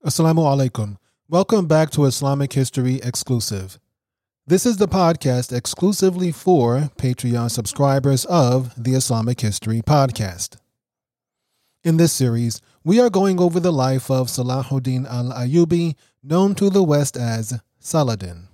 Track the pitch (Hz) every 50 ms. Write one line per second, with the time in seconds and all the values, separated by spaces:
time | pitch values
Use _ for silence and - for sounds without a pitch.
0 | 311 175 - - 165 160 165 165 165 147 139 139 135 127 - - 110 104 101 -
1 | _ _ _ _ _ _ 160 175 190 - 226 214 185 156 156 156 156 147 - -
2 | 147 135 120 - 143 139 139 139 143 135 - 139 135 123 - - 127 127 127 135
3 | - 127 120 - - - 127 120 113 - 107 98 92 95 - _ _ _ _ _
4 | _ _ _ _ _ _ _ _ _ - 160 190 - 247 233 185 208 180 - 190
5 | 180 165 170 156 - 139 127 123 127 - 123 120 - - - - - 190 208 -
6 | 190 190 175 175 185 175 151 - - 185 180 151 123 117 120 127 151 143 _ _
7 | - 131 123 - - 123 120 120 117 120 - - 110 - - - 143 139 135 139
8 | 127 143 139 127 - - 180 170 - - 170 131 131 123 - - 117 127 131 131
9 | 127 - 127 113 117 117 123 - - 110 101 - - 110 113 113 113 - 151 147
10 | 135 135 113 - 107 95 87 87 - - - _ _ _ _ _ _ _ _ _
11 | _ _ _ _ _ _ _ _ _ _ _ _ _ _ _ _ _ 170 160 160
12 | 170 160 - - 135 123 117 117 120 117 113 - _ _ _ _ _ 151 190 233
13 | 247 240 185 196 190 196 190 180 180 175 165 180 170 180 170 139 127 131 135 131
14 | - - 135 131 131 120 - - 127 123 127 131 131 - 139 135 127 131 127 127
15 | 131 135 123 123 123 123 131 123 123 123 139 170 170 160 170 170 170 165 151 _
16 | _ _ _ _ _ 135 160 175 190 202 202 - 202 202 190 202 190 156 147 143
17 | 147 135 - 123 120 117 113 113 110 107 123 117 _ _ _ _ _ - - 160
18 | 147 123 117 101 95 90 87 85 87 98